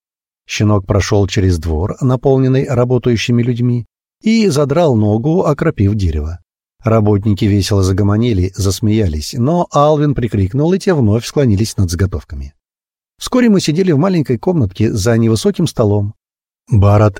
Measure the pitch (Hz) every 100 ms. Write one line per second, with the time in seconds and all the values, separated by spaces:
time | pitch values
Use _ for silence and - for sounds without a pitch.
0 | _ _ _ _ - - 107 104 95 101
1 | - 104 98 - 92 87 80 78 92 -
2 | 131 127 139 135 131 131 - 123 123 127
3 | 123 113 - 120 120 120 123 120 107 _
4 | _ _ 220 226 208 143 143 147 170 117
5 | 104 110 135 170 156 143 160 - 98 107
6 | 90 76 76 85 _ _ _ _ 113 113
7 | 104 104 104 101 107 101 95 101 92 98
8 | 101 104 120 101 90 - 98 95 107 107
9 | 101 76 - 135 123 175 175 147 151 151
10 | 147 135 120 107 95 131 156 190 - 160
11 | 110 110 - - 135 98 110 - 92 85
12 | 98 78 - 71 69 - _ _ _ _
13 | _ _ - 254 240 196 156 151 185 139
14 | 190 180 139 120 - 175 101 - 110 110
15 | 98 117 113 110 208 196 165 - 107 104
16 | 101 - _ _ _ _ - 110 101 104
17 | 107